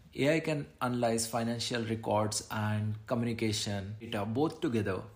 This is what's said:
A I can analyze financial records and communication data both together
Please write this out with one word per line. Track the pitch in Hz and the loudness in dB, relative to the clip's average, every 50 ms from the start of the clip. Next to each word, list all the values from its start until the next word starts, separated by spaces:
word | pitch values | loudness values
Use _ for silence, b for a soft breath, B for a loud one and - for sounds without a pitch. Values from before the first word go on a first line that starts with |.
| - - - | -18 -10 -2
A | - 131 143 160 | 0 2 4 4
I | 160 | 2
can | 160 160 151 147 143 - - - | 2 0 -2 -2 -4 -6 -6 -2
analyze | 131 123 123 120 123 117 117 113 113 | -2 0 2 2 4 4 4 2 0
financial | - - 120 117 117 117 117 - - 123 120 110 | 0 0 0 0 0 0 -2 -2 -2 -2 -2 0
records | 110 113 110 - 113 107 104 107 104 107 - - - | 0 -2 -2 0 2 4 4 4 2 0 -2 -4 -4
and | 113 110 107 107 107 107 107 107 107 110 - | -4 -2 0 0 2 0 0 0 -2 -4 -2
communication | - 127 117 117 120 117 117 113 110 107 - - 110 101 101 95 101 107 107 | -2 0 0 0 0 0 0 0 0 0 0 -2 -2 -2 -4 -4 -6 -8 -10
data | 117 113 - 104 101 | -8 -6 -4 -2 -2
both | 107 110 131 151 160 - - | 0 2 2 2 0 0 -2
together | - 151 120 110 95 101 92 95 - - - | -2 0 2 2 2 0 -2 -4 -6 -10 -16